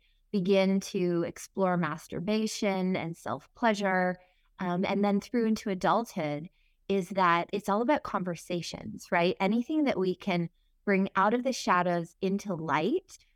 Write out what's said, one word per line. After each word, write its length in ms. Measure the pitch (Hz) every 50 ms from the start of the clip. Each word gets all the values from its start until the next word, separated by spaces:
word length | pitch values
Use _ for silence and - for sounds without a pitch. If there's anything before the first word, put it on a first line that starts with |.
| _ _ _ _ _ _ -
begin 480 | 208 175 190 196 190 190 190 196 196
to 420 | - - - 196 180 175 175 170 170
explore 520 | - - - - - _ 202 190 185 180
masturbation 1200 | 175 170 151 156 165 - - - 190 175 208 214 220 220 214 - - 220 202 190 185 185 185 190
and 200 | 143 120 165 170
self-pleasure, 1000 | - - - 117 135 - _ _ - 247 226 208 196 202 190 185 185 185 180 180 - - _ _ _ _ _ _ -
um, 240 | 185 180 175 180 190
and 180 | - 196 202 202
then 160 | 202 202 202
through 260 | - - - 240 226
into 240 | 220 220 - - 214
adulthood, 800 | 190 185 - 170 170 214 233 - - 185 156 147 147 147 165 - - _ _ _ _ _ _ -
is 220 | 196 196 180 -
that 380 | 190 190 185 175 170 170 170 - -
it's 160 | 202 - -
all 140 | 196 214 240
about 200 | 240 302 - -
conversations, 1040 | - - 196 180 185 170 - - - 180 175 160 - - - - - - - - -
right? 260 | 190 175 170 185 - -
Anything 440 | 196 190 214 240 240 - 311 311 294
that 140 | 254 - -
we 160 | 185 180 180
can 340 | - - 202 175 175 170 165 - _ _ _ _ _ _
bring 240 | 208 196 190 196 190 -
out 180 | 190 190 214 233
of 100 | 247 240
the 80 | 262 233
shadows 640 | - - 240 185 180 180 180 175 175 165 - - _
into 340 | 190 190 196 196 - 202 180
light 640 | 156 160 160 143 151 160 214 302 370 - _ - - _ _ _